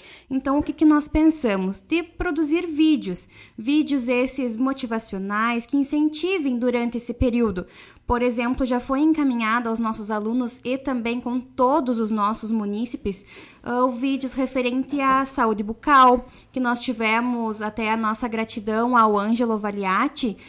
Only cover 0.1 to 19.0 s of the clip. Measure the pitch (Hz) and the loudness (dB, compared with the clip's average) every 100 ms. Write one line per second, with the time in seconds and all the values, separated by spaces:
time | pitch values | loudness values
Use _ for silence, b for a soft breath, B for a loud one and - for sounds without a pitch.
0.1 | B - 262 269 285 294 294 311 294 294 | B -8 -4 0 0 -2 2 4 4 2
1.1 | 311 320 311 233 196 190 196 - 320 339 | 2 4 4 0 0 -2 -6 -4 -4 -4
2.1 | - 349 311 302 330 359 294 311 285 196 | -6 -4 -2 0 0 0 2 4 4 0
3.1 | 180 - B B - 220 302 262 277 240 | -8 -12 B B -8 0 2 2 0 0
4.1 | 247 262 262 247 220 262 269 233 226 - | 0 0 -2 -4 0 -2 -2 -4 -6 -4
5.1 | 196 196 208 233 233 - 277 269 302 302 | -6 -4 -2 0 -2 -2 -2 0 2 0
6.1 | 302 349 381 277 240 247 240 240 233 233 | 0 -2 -2 -2 0 0 0 -2 -4 -8
7.1 | 233 262 233 226 180 165 B B B - | -2 0 2 0 -2 -8 B B B -4
8.1 | 240 247 233 240 262 254 247 247 269 311 | 0 0 0 -2 -2 0 -2 0 2 2
9.1 | 311 277 240 220 233 226 226 226 220 208 | 4 2 0 0 0 0 -2 -2 -4 -4
10.1 | 214 214 247 240 - 240 269 269 254 226 | -4 -2 -2 -4 -6 -6 -4 -4 -4 -2
11.1 | 240 240 247 247 - 254 302 254 233 220 | -4 -4 -6 -4 0 2 4 2 0 0
12.1 | 214 202 226 214 226 208 208 233 - 202 | 0 0 -2 -2 -2 -2 -4 -6 -6 -8
13.1 | 190 B B B B - 247 254 233 269 | -8 B B B B -4 0 0 0 -2
14.1 | 269 269 247 262 262 247 254 262 285 269 | -2 -4 -4 -2 -2 -2 -2 -2 -2 2
15.1 | 262 269 277 233 208 208 226 302 277 254 | 2 0 0 0 0 -4 -4 4 8 8
16.1 | 247 B B B 262 247 240 247 220 220 | 6 B B B -4 -2 -2 -4 -2 0
17.1 | 220 247 240 226 214 214 214 220 226 220 | 0 0 -2 -4 -4 -6 -4 -2 0 -2
18.1 | 226 247 220 220 - 208 220 240 247 | -2 -4 -4 -6 -6 -4 0 2 4